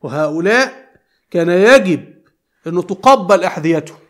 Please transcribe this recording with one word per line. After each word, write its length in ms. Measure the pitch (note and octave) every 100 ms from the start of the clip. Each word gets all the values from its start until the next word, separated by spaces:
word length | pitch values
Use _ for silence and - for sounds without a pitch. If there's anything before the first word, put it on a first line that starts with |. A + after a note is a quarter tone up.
وهؤلاء 880 | C#3 C3+ D#3 D#3 F3+ A#3 C4 - _ _ _ _ _
كان 180 | F3 E3+
يجب 640 | F3 G#3 C4+ G3 D3+ - _ _ _ _ _ -
أن 200 | E3+ F3
تقبل 580 | G3 C4 C4+ F3+ G3
أحذيتهم 540 | F3 - D#3+ D#3+ D3 - _